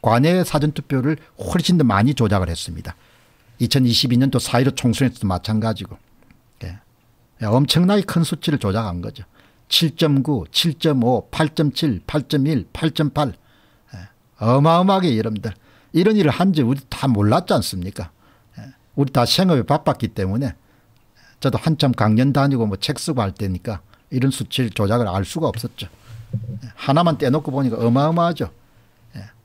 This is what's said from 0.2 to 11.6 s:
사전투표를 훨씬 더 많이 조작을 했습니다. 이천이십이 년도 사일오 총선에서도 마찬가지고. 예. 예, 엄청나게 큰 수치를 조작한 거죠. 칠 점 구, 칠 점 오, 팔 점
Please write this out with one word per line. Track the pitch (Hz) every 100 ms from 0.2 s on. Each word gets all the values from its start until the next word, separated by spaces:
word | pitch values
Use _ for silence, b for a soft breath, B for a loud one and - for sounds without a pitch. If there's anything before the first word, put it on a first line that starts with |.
| 151 185
사전투표를 | 170 151 151 151 - 135 131 156 b -
훨씬 | 90 180 160 175
더 |
많이 | 131 101 117
조작을 | 143 110 98 90
했습니다. | 82 - 80 - - b b b b b _
이천이십이 | 120 139 127 113 131 120
년도 | 139 131
사일오 | - 120 135
총선에서도 | 135 123 - 131 - 101
마찬가지고. | 90 - 110 113 110 98 101 _ _ _ _ _ _
예. | 90 92 _ _ _ _ _ _
예, | 107
엄청나게 | 117 147 160 180 202
큰 | 190 170
수치를 | 165 160 - 147
조작한 | 104 101 110 87
거죠. | 101 - 101 b b b _
칠 | - 165 -
점 | 160 139
구, | 135 135 82
칠 | - 170 143
점 | 165 139
오, | 117 202 -
팔 | - -
점 | -